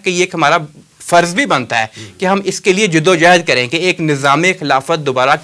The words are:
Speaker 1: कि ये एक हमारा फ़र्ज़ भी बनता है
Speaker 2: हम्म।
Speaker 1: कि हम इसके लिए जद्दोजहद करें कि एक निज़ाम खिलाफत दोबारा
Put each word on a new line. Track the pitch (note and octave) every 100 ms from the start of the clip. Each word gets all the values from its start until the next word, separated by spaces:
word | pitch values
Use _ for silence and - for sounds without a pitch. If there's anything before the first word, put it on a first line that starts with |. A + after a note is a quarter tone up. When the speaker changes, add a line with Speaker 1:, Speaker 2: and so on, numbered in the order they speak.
Speaker 1:
कि | F#3+
ये | F3+
एक | F3+
हमारा | E3+ D3 E3+ D3+ - - -
फ़र्ज़ | - F3 F3 F3+
भी | F#3+
बनता | D3 A#2 A#2
है | A2 -
Speaker 2:
हम्म। | G#2 -
Speaker 1:
कि | F3+
हम | G3 F#3+
इसके | - G#3
लिए | F#3 G#3+
जद्दोजहद | D#3+ D#3 E3+ E3+ F3+ D#3
करें | B2 B2
कि | E3 F3+
एक | E3+
निज़ाम | D#3+ C#3 C#3 C#3+ F3+
खिलाफत | F#3 C#3+ C3+ C3+ E3
दोबारा | C#3 B2+ C3 D#3